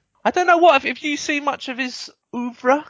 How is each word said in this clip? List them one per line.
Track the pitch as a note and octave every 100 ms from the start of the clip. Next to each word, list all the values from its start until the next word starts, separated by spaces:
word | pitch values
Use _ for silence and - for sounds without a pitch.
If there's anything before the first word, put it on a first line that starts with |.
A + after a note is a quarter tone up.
| _ _
I | A3
don't | F4+ F4+
know | E4+
what, | E4+ C4+
if, | C4
if | B3+
you've | D4+ D4
seen | - D4
much | C#4+ C4 -
of | A#3+
his | B3+ - - _ _ A#3+
oeuvre, | A#3+ A#3+ B3 C#4+